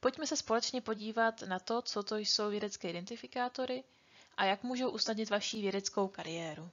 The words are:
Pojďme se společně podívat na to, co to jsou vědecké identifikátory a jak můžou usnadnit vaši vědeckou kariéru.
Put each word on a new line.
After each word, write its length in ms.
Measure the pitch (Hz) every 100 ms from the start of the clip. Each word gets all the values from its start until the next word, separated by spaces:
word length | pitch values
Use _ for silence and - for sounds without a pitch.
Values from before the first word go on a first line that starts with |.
Pojďme 260 | 254 - 302
se 100 | 302
společně 440 | - 226 - 254
podívat 600 | 226 214 214 226 226 226
na 160 | 190 185
to, 240 | - 233
co 200 | - -
to 140 | 208 214
jsou 340 | 208 - 208
vědecké 400 | 208 208 202 185
identifikátory 960 | 175 185 233 247 254 247 247 254 254 262 _ _ - - -
a 80 |
jak 180 | 196 202
můžou 280 | 247 254 254
usnadnit 400 | 220 - 214 220
vaši 300 | 208 - 220
vědeckou 480 | 202 196 196 - 190
kariéru. 600 | - 160 165 165 151 170